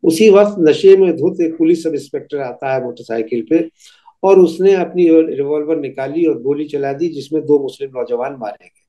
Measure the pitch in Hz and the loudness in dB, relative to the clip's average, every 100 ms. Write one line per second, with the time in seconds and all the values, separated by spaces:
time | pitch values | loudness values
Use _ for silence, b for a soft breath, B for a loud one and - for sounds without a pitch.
0 | 170 160 214 196 208 202 156 - 190 190 | 0 4 6 6 4 2 2 4 6 6
1 | 185 139 160 190 165 - 160 170 160 143 | 4 0 -4 -2 -4 0 0 0 -2 -6
2 | - 143 - 147 131 120 135 131 123 120 | -8 -12 -8 -8 -8 -8 -6 -4 -6 -12
3 | 117 113 113 120 113 160 - _ b b | -8 -6 -4 -6 -2 -2 -2 _ b b
4 | b _ 190 190 175 - 190 190 175 180 | b _ 4 6 4 2 2 2 -2 0
5 | 175 160 165 135 139 151 151 156 135 - | 4 4 2 -4 -4 -4 -4 -6 -6 -8
6 | 135 156 165 135 127 147 147 147 139 139 | -8 -2 -2 -2 -4 -4 -6 -6 -6 -4
7 | 170 143 131 156 147 147 135 - 139 127 | -6 -8 -8 -8 0 0 0 -10 -12 -10
8 | 117 120 131 139 107 104 _ _ | -6 -6 -6 -8 -12 -14 _ _